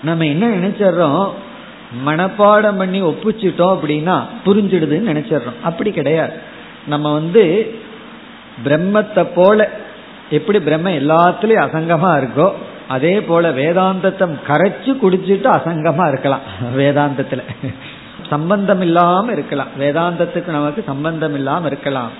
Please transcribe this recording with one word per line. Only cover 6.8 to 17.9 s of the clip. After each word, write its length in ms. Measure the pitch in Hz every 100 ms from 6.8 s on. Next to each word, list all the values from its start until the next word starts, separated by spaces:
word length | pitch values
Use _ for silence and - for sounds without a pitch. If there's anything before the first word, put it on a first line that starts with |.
| -
நம்ம 260 | 147 151
வந்து 600 | 151 160 170 175 196 - - - - - - - - - - 120
பிரம்மத்தை 600 | 156 185 208 208 - 175 175
போல, 340 | 185 214 - - - - - - -
எப்படி 300 | 147 147 208
பிரம்ம 300 | 151 156 180
எல்லாத்துலயும் 760 | 160 143 160 175 175 214 220 139
அசங்கமா 560 | 160 165 165 185 151
இருக்கோ, 280 | 131 117 180 - - - -
அதே 340 | 131 151 202
போல 300 | 180 170 170
வேதாந்தத்தை 880 | 131 147 175 185 190 190 185 180 139 -
கரைச்சு 500 | 147 196 202 - 269
குடிச்சிட்டு 460 | 190 180 170 196 262
அசங்கமா 580 | 226 165 165 156 156 170
இருக்கலாம். 320 | 131 139 135 - - 120 131
வேதாந்தத்துல 600 | 139 143 147 135 131 131 - - 131 - -